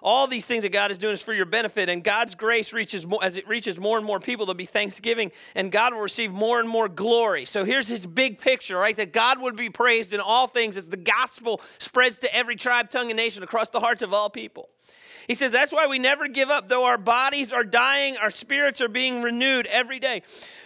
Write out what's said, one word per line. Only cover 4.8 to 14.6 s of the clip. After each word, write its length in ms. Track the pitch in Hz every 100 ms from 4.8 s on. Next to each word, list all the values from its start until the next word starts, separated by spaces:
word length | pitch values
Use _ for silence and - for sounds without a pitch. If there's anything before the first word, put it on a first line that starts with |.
| 208 190 220 233 196 - - 190
and 140 | 190
God 240 | 208 233
will 60 | 233
receive 320 | 202 - 220
more 300 | 185 220 240
and 80 | 226
more 180 | 226 214
glory." 560 | 156 214 233 226 165
So 220 | 123 208 190
here's 240 | 262 220
his 160 | 233 175
big 340 | 165 262 202
picture, 380 | 269 254 - 185
right? 180 | 208 214
That 160 | 190
God 300 | 226 233 262
would 160 | 254 214
be 120 | 233
praised 440 | - 240 226 190
in 80 | 202
all 260 | 196 233 254
things 300 | 247 226 196
as 100 | 165
the 80 | 185
gospel 640 | 175 214 262 - 233 208 - -
spreads 420 | - 247 254 -
to 140 | 240
every 220 | 226 240 226
tribe, 340 | 254 240 233
tongue, 200 | 262 240
and 80 | 220
nation 260 | 226 196
across 260 | 180 226 220
the 120 | 233
hearts 200 | 233 240
of 120 | 214
all 160 | 202 214
people. 400 | 254 220 -